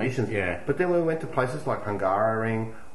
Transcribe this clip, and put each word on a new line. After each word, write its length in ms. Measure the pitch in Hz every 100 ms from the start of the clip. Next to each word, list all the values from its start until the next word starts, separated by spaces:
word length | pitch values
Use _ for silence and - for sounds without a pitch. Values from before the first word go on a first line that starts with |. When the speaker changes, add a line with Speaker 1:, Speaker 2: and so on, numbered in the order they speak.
| 120
Speaker 1:
conditions. 240 | 127 104
Speaker 2:
Yeah. 280 | 104 92 85 -
Speaker 1:
But 120 | 139
then 100 | 180
we 120 | 175
went 200 | 165 160
to 60 | -
places 400 | - 127 147 -
like 160 | 107 107
Hungaroring, 880 | 101 92 98 110 113 113 113 110 - -